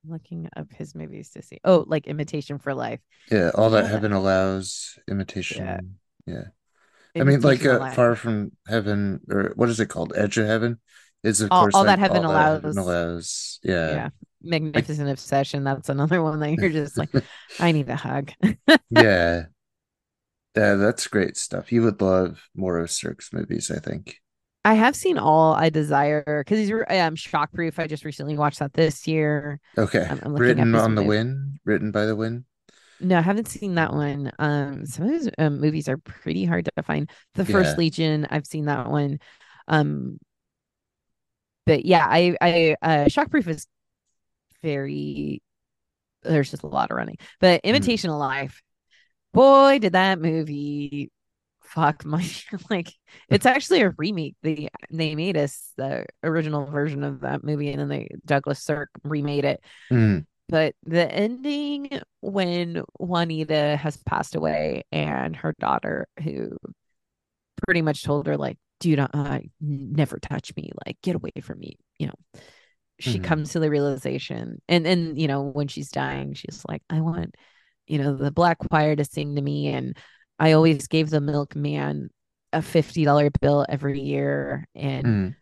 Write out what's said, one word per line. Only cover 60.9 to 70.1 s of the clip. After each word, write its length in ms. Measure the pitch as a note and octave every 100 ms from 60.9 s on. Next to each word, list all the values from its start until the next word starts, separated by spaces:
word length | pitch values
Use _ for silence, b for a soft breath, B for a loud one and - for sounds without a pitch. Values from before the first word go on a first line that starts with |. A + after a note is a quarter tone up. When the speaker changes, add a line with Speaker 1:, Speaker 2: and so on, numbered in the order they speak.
| E3 E3+
Speaker 1:
ending 800 | - G#3 B3 C#4 D4 D4 C#4+ C#4 C#4 - _
when 600 | - G3 F3+ F3 E3+ E3+ - -
Juanita 800 | F3+ F3 E3+ D#3+ D#3 D3+ D3 D3
has 200 | D3+ -
passed 380 | - - - D#2+
away 480 | D#2 D2+ D2+ C2 -
and 440 | D#2 D2+ C2+ C2+ D#2+
her 180 | - -
daughter, 480 | - C2+ - - - -
who 340 | D3+ C#2 A1+ - - - _ _ _ _ _ _ _ - -
pretty 160 | F3
much 220 | D#3 C#3+
told 240 | - C#3+ C#3+
her, 100 | D3
like, 200 | C#3+ - _ _
"Dude, 200 | F3 D3
uh, 400 | C#3 D3 C#3+ C3+ - _
never 580 | D3+ C#3 C3 D3 D3